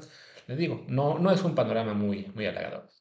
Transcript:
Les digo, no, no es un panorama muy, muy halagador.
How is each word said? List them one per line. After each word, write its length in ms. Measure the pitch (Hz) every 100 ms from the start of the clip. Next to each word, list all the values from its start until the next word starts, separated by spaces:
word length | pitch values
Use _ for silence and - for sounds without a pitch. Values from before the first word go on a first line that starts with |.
| - - - - -
Les 120 | 131
digo, 260 | 170 - -
no, 300 | 127 143 160
no 120 | 185
es 100 | 180
un 120 | 175 139
panorama 380 | 117 110 110
muy, 360 | 104 101 101 98 104
muy 100 | 101
halagador. 420 | - 50 - - _